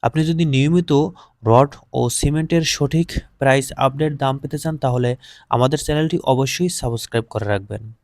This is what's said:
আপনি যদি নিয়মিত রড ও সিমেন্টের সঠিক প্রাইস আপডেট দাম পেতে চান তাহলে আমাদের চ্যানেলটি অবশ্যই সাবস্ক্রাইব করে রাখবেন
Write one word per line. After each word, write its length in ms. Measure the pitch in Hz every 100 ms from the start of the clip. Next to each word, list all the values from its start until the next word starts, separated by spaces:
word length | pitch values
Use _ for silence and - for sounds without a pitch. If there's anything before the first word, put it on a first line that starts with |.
আপনি 180 | 131 151
যদি 200 | 160 165 165
নিয়মিত 460 | 131 143 175 170 143 156 - - _
রড 280 | 110 117 143 - _
ও 80 | 131 120
সিমেন্টের 540 | - 147 151 160 170 160
সঠিক 400 | - 143 160 165 - - _
প্রাইস 300 | 139 135 131 -
আপডেট 340 | 135 139 156 147
দাম 160 | 135 135
পেতে 200 | 139 147
চান 160 | 160 156
তাহলে 320 | 135 123 123 123 - - _
আমাদের 280 | 120 127 147
চ্যানেলটি 360 | - 151 160 -
অবশ্যই 460 | - 127 131 - 180 -
সাবস্ক্রাইব 440 | 127 117 - 117 117
করে 180 | 110 104
রাখবেন 340 | 101 101 107 110 110